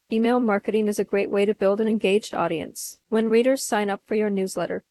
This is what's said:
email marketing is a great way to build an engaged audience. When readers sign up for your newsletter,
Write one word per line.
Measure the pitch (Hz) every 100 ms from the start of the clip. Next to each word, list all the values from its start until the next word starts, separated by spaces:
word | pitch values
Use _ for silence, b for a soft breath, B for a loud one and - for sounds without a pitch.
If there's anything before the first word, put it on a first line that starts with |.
| _
email | 226 233 247
marketing | 233 202 - 214 208
is | 208
a |
great | 196 202 196
way | 202
to | 202
build | 208 196 202
an | 220
engaged | 220 185 208 -
audience. | - 170 160 - - - - _
When | 220 226
readers | 226 254 269
sign | - 214 202
up | 196 -
for |
your | 220 214
newsletter, | 196 190 175 170 185 -